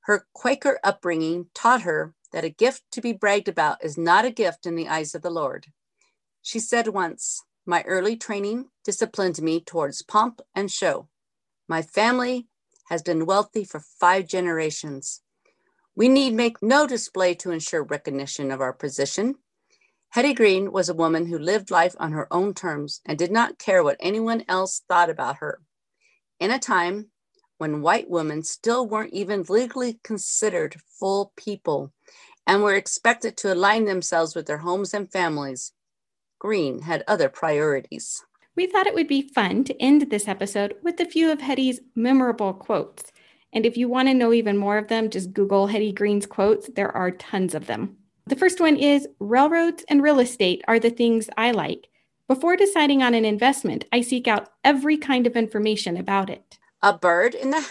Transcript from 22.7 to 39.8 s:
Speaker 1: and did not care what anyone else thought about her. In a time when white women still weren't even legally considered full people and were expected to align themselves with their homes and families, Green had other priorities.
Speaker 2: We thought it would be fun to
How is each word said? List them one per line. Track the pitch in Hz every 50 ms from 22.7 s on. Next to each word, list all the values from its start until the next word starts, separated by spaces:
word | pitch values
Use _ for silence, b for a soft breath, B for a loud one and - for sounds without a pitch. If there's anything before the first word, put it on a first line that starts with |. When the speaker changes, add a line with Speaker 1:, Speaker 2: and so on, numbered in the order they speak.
| 151 147 147 143 - - -
Speaker 1:
and | - 151
did | 151 175 175
not | 214 233 240 - - -
care | - - 190 180 156
what | 143 - -
anyone | - 185 208 220 226 226 233 226 - -
else | 185 185 190 185 - - - -
thought | 180 175 175 165
about | 156 143 131 123 143
her. | - 151 147 - - _ _ _ _ _ _ _ _ _ _ _ _ _ _ _ -
In | 170 208
a | 247 262
time | - 262 202 185 175 175 196 208 214 - _ _ _ _ _ _ _ _ _ -
when | 156 151 147 151
white | 143 165 208 - - -
women | 175 170 156 151 147 156
still | 156 - - - - 226 233 254 247
weren't | 208 220 214 214 - -
even | 196 196 190 208 196 165 -
legally | 196 233 254 240 - 262 247 240 226 -
considered | - - 214 190 - - - - 214 214 180 170 151 - - - _ _ _ -
full | 202 190 196 202 196 196 _
people | - - 214 202 - - 165 147 143 139 139 _ _ b b b b b b b b b
and | 165 190 202
were | 208 208 196
expected | 196 196 - - - - 233 240 - - 220 -
to | - - 196 185
align | 175 190 202 214 226 220
themselves | 202 190 180 - - 180 165 160 156 -
with | 165 156
their | 147 147 147 165
homes | 175 180 196 196 185
and | - 208 190 -
families, | - 185 175 160 151 143 143 135 131 127 - - _ _ _ _ _ _ _ _ _ _ _ _ _ -
Green | - 208 220 190 151 135 123 120
had | 151 165 165 147 -
other | - 208 175 143 135
priorities. | - - 170 156 151 147 156 151 143 131 - - - - - - - - - _ _ _ _ _ -
Speaker 2:
We | 339 370
thought | 359 427 381 392 427
it | -
would | 330 311 -
be | 277 269
fun | 277 - - 247 202 175 190 220 262
to | - 254 -